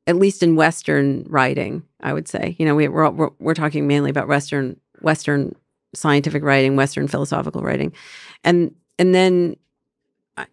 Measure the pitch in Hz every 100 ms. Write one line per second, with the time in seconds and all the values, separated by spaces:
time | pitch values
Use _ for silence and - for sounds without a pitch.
0 | - 175 196 196 170 160 160 - - 147
1 | 139 135 - 147 131 139 120 170 - _
2 | - 151 160 - - 175 156 147 143 147
3 | 156 - 156 - - 160 151 147 143 147
4 | 143 143 - 143 143 143 131 - _ _
5 | 160 156 - 143 139 - _ _ _ -
6 | 156 143 143 147 147 139 135 135 139 -
7 | 143 - 143 135 - - - 135 143 -
8 | - - - - - 175 165 - _ -
9 | 185 185 185 180 170 - _ _ _ _
10 | _ _ _ - -